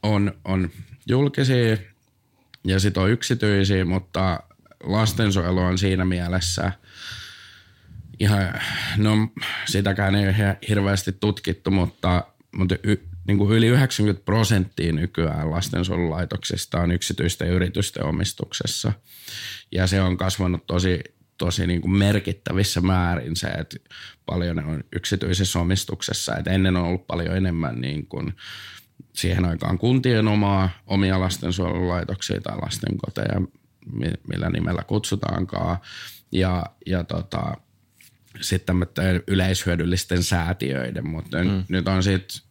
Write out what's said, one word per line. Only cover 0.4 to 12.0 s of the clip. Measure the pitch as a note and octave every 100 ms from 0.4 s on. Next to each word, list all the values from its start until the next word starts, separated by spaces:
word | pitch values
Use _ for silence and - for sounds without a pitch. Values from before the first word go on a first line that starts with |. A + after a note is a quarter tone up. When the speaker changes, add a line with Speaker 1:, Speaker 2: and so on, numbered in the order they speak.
Speaker 1:
on | - F#2+ F2+ - - - -
julkisia | B2 C#3+ C#3 C3 B2+ A#2 G#2+ F#2+ _ _ _ _ _ _ -
ja | F#2 F#2+
sit | G2+ G2
on | F#2+
yksityisiä, | B2 - B2 G#2+ G2+ F#2+ G2
mutta | F2+ F#2 F2+ F2 F#2+ E2 - _ _ _
lastensuojelu | - G2+ A2 F2 A2 F#2+ F2 F#2
on | F2+ F2+
siinä | G2 F#2
mielessä | F#2 F2+ F2 F#2 F2 - F2 F2+ - - - - - - - - _ _ - - - -
ihan, | G#2 G2+ F#2 F2+ - - - G#2
no, | G#2+ G#2+ A2 - - - -
sitäkään | G2 G2+ F#2+ G2
ei | G2+ G2
ole | F#2+ G2+ F#2+ -
hirveästi | G#2 G2 G2+ -
tutkittu, | F#2+ G#2+ G#2 - F2 -
mutta, | G2 F2 -